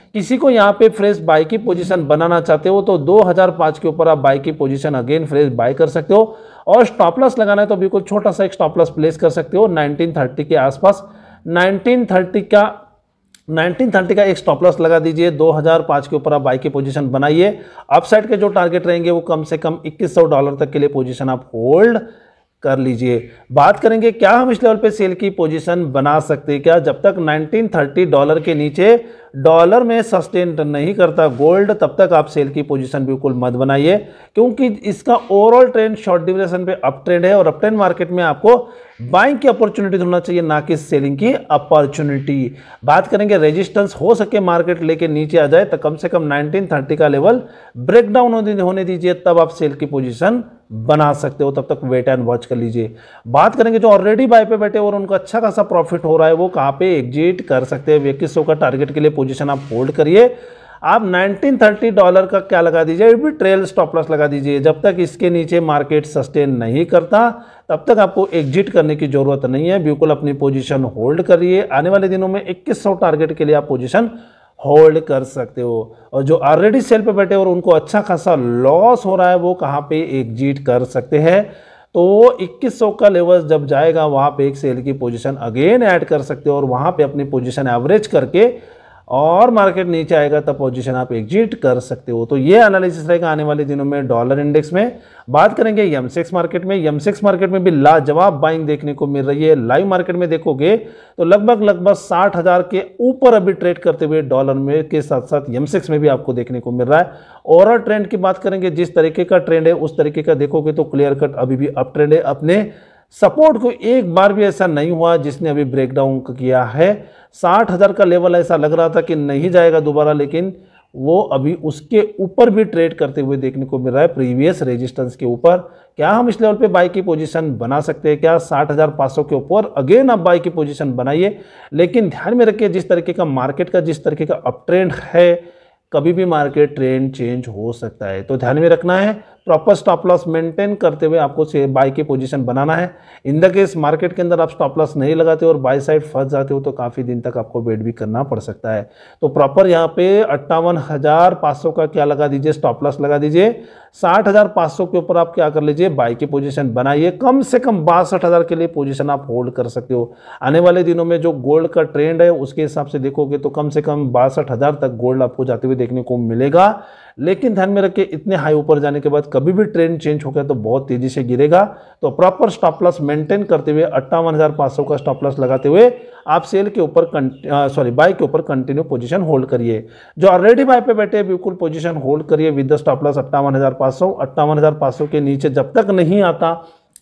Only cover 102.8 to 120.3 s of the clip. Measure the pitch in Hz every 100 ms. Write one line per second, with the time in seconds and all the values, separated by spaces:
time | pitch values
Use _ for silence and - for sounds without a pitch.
102.8 | 190 - 247 262 254 214 185 180 175 170
103.8 | 170 156 156 156 135 131 135 135 139 151
104.8 | - 151 147 131 - 147 139 123 147 190
105.8 | - 151 151 131 - 123 120 123 120 123
106.8 | 123 156 180 - - - - 170 208 233
107.8 | 202 214 190 202 185 185 196 190 185 160
108.8 | 160 165 160 160 175 185 165 165 160 -
109.8 | 156 - 147 151 156 143 143 156 151 156
110.8 | 151 139 139 143 143 139 127 131 143 139
111.8 | 131 147 147 160 135 139 151 202 202 -
112.8 | _ _ _ - 202 302 311 214 240 -
113.8 | 220 254 175 175 202 202 202 202 185 147
114.8 | 160 165 170 170 143 139 160 147 135 131
115.8 | 131 135 135 131 131 123 127 127 117 135
116.8 | 185 208 - - _ - 170 202 220 180
117.8 | 196 196 185 175 175 175 170 160 151 165
118.8 | 165 165 160 156 143 139 180 175 170 160
119.8 | 151 147 151 147 143